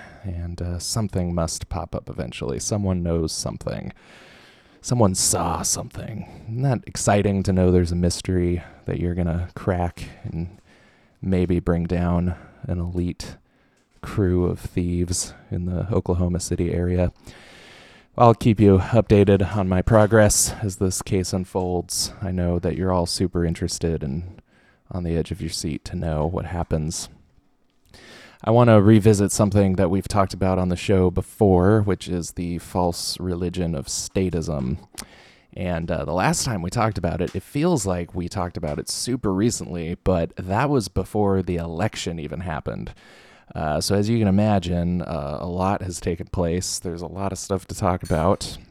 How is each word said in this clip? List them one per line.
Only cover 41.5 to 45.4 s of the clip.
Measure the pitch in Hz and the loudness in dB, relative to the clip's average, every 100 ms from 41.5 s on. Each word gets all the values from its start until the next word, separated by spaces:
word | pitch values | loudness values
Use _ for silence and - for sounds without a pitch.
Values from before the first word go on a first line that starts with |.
election | 87 85 82 107 - - 82 | -4 -4 -4 -4 -4 -8 -8
even | 73 73 | -8 -8
happened. | 90 78 - 53 - - - - - - - | -6 -6 -6 -8 -10 -14 -20 -20 -20 -20 -14
Uh, | - 78 78 | -6 -2 -2
so | - | 0
as | 101 104 | 0 2
you | 117 | 2
can | 107 | 4
imagine, | 95 107 101 87 87 87 90 | 4 4 2 0 -2 0 -2
uh, | - 80 71 73 | -4 -6 -6 -6